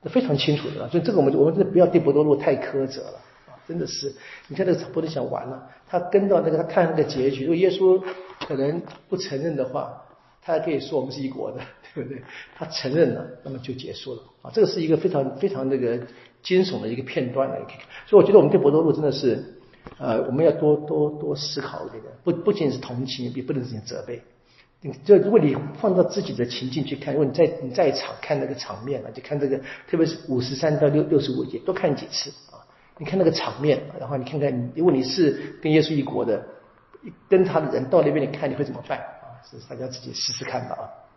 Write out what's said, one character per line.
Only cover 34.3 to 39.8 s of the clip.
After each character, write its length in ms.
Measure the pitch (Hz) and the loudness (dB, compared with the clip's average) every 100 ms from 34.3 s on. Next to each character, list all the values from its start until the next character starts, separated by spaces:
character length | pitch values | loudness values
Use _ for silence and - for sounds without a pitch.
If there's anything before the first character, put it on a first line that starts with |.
| 156 | -2
看， 320 | 139 127 123 - | -2 -2 -4 2
如 80 | |
果 100 | 175 | 2
你 100 | 135 | 4
是 520 | 127 - 156 - - - | 0 2 2 2 -6 -6
跟 120 | 160 | 4
耶 100 | 156 | 4
稣 140 | 147 156 | 4 0
一 80 | |
国 200 | 127 110 | -2 -2
的， 220 | 110 104 - - _ _ _ - - - _ | -2 -2 -4 -20 _ _ _ -20 -20 -20 _
跟 160 | 190 | 4
他 160 | 185 165 | 4 2
的 120 | 151 | 0
人 100 | 143 127 | -2 2
到 140 | 175 | 4
那 80 | 151 | 4
边 100 | 147 | 2
你 100 | 135 | -2
看 160 | - 147 | -4 -6
你 60 | |
会 100 | 123 | -4
怎 80 | 139 | -6
么 80 | - - | -8 -8
办 120 | 135 | -8
啊？ 420 | - - - - - | -10 -18 -20 -20 -20
是 80 | 123 - | -20 -18
大 80 | |
家 120 | 123 | -12